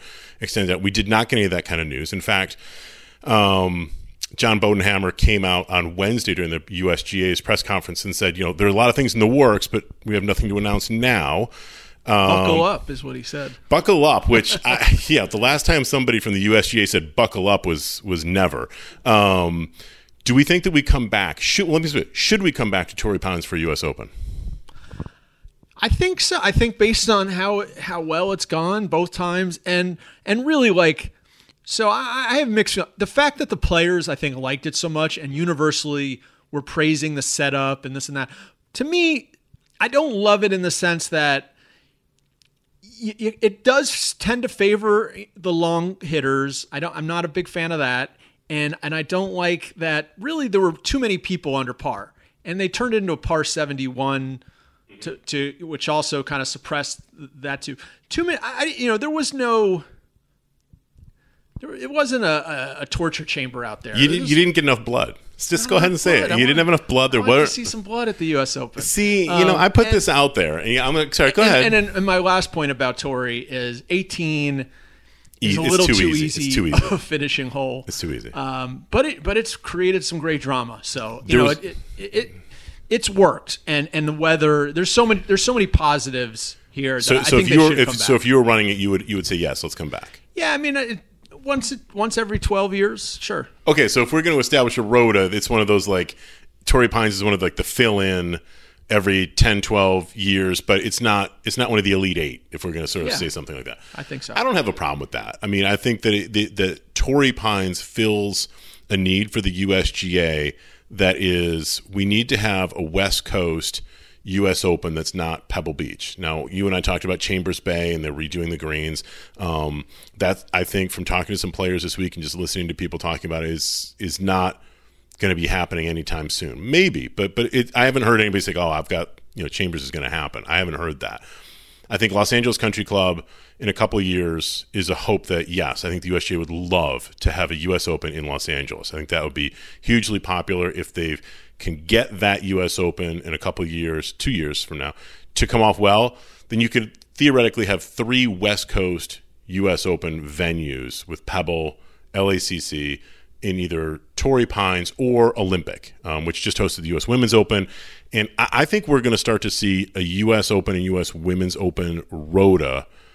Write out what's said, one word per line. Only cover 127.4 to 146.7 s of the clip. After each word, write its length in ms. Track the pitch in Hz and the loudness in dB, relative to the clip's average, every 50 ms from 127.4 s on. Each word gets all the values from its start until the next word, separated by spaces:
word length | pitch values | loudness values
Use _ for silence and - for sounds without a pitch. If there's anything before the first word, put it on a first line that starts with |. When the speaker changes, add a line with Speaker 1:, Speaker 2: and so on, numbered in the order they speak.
| 120 120 - | -2 0 0
Speaker 1:
it, 180 | 131 120 - - | 0 0 0 2
I 100 | 123 123 | 2 4
haven't 180 | 131 131 139 117 | 4 4 2 4
heard 160 | 110 117 110 | 4 4 4
anybody 200 | 107 104 95 101 | 4 2 2 0
say, 140 | 85 98 87 | -2 -2 -2
"Oh, 140 | 87 87 82 | 0 0 0
I've 200 | 78 80 78 - | 0 -2 -2 -2
got, 300 | 95 85 85 - - - - - - | -4 -4 -4 -6 -10 -16 -20 -16 -10
you 80 | - 82 | -8 -8
know, 60 | 71 | -6
Chambers 340 | - - 98 90 82 80 67 | -4 -4 -4 -4 -4 -6 -8
is 80 | 67 | -10
gonna 180 | 69 78 71 64 | -8 -8 -6 -6
happen." 340 | 80 80 76 69 - 57 - - | -6 -6 -6 -6 -8 -10 -6 -2
I 100 | 78 87 | -2 0
haven't 180 | 92 87 76 | 0 -2 -4
heard 260 | 71 82 82 76 64 | -4 -6 -6 -6 -6
that. 200 | - - 55 58 - - - - - - - - - - - _ - - | -8 -10 -10 -12 -16 -20 -20 -20 -20 -20 -20 -20 -20 -20 -20 _ -10 -6
I 80 | 113 98 | -2 0
think 160 | 110 - 196 | 0 2 2
Los 180 | 202 208 - | 2 2 4
Angeles 260 | 123 120 120 123 110 - | 2 2 2 2 0 0
Country 280 | - 110 101 - 104 | 0 -2 -2 -2 -4
Club 400 | - 101 98 95 92 90 85 - - - - - - _ - | 0 0 2 2 2 0 -2 -6 -12 -20 -20 -20 -20 _ -6
in 80 | 113 104 | -4 -4
a 60 | 95 | 0
couple 260 | - 110 101 - 107 | 0 0 0 0 0
of 60 | 98 | 0
years 600 | 92 90 87 87 85 82 82 78 - - - - _ | 0 0 0 -2 -2 -4 -4 -4 -6 -6 -8 -10 _
is 180 | - 107 90 85 | -6 -4 -2 -2
a 60 | 92 | -4
hope 300 | - - - 107 92 - | -4 -2 0 -2 -2 -2
that, 240 | - 95 85 85 80 | -2 -4 -4 -4 -4
yes, 340 | 87 92 85 69 62 - - | -4 -4 -2 -2 -4 -6 -6
I 60 | - | -6
think 140 | 95 90 80 | -6 -6 -4
the 60 | 90 | -2
U 80 | 90 87 | -2 -2
S 60 | - | -2
G 120 | - 92 | -2 -4
A 40 | 85 | -4
would 100 | 82 80 | -4 -6
love 640 | 85 85 90 87 92 90 82 71 65 62 - - - - | -6 -8 -2 0 2 2 2 0 -2 -6 -8 -12 -8 -4
to 120 | - - | -2 -2
have 200 | 76 85 90 80 | 0 -2 -2 -4
a 40 | 85 | -4
U 200 | 78 78 90 92 | -4 -2 -2 -2
S 100 | 87 - | -2 -2
Open 280 | 90 82 76 - 80 73 | -2 -4 -4 -6 -8 -8
in 120 | 78 76 | -8 -8
Los 220 | 73 71 71 - - | -8 -8 -6 -6 -6
Angeles. 460 | 78 71 69 69 - - - - - | -6 -6 -6 -8 -10 -12 -12 -12 -10
I 40 | 78 | -10
think 120 | 78 76 | -6 -4
that 140 | 85 82 78 | -2 -2 -2
would 100 | 78 69 | -4 -4
be 200 | 76 73 69 - - - - - - | -4 -6 -6 -8 -10 -18 -20 -20 -8
hugely 380 | - - 117 117 107 - 107 98 | -2 0 0 0 0 0 -4 -4
popular 520 | - - 92 87 85 - 95 90 87 87 | -4 -4 -4 -4 -2 -2 -2 -2 -2 -2
if 220 | - - 82 - - | -4 -6 -10 -10 -6
they 240 | 90 82 80 78 71 - - - - - - - - | -6 -4 -4 -6 -6 -10 -14 -20 -20 -20 -20 -20 -12
can 260 | - 90 82 76 76 | -8 -8 -8 -8 -2
get 380 | 78 107 113 123 - 107 90 | 0 2 2 2 0 -2 -2
that 220 | 104 101 98 - - | 0 0 0 0 -2
U 200 | 95 95 92 90 | -2 0 0 0
S 160 | 87 - - | 0 -2 -2
Open 400 | 92 87 82 - 92 85 82 87 | -2 -2 -2 -4 -6 -6 -6 -8
in 140 | - 80 80 | -8 -8 -8
a 40 | 76 | -6
couple 280 | - 95 - - 92 | -6 -6 -4 -4 -6
of 40 | 82 | -6
years, 440 | 82 82 82 82 80 78 78 - - | -4 -4 -4 -4 -4 -4 -6 -8 -8
two 180 | - - 135 | -6 -4 -4
years 320 | 131 90 78 73 71 - - | -2 -2 -4 -4 -4 -6 -6
from 140 | - 80 73 | -8 -8 -8
now, 160 | 69 71 - - - - - - - - - | -8 -8 -10 -12 -16 -20 -20 -20 -20 -8 -2
to 100 | - 123 | 0 0
come 160 | 120 - 117 | 2 4 6
off 180 | 110 107 98 98 | 6 6 6 6
well. 360 | 104 101 101 107 117 123 - - - - - - - - | 6 6 6 6 4 2 0 -6 -16 -20 -20 -20 -12 -4
Then 140 | 120 113 | -2 0
you 80 | 117 | 0
could 280 | 113 | 2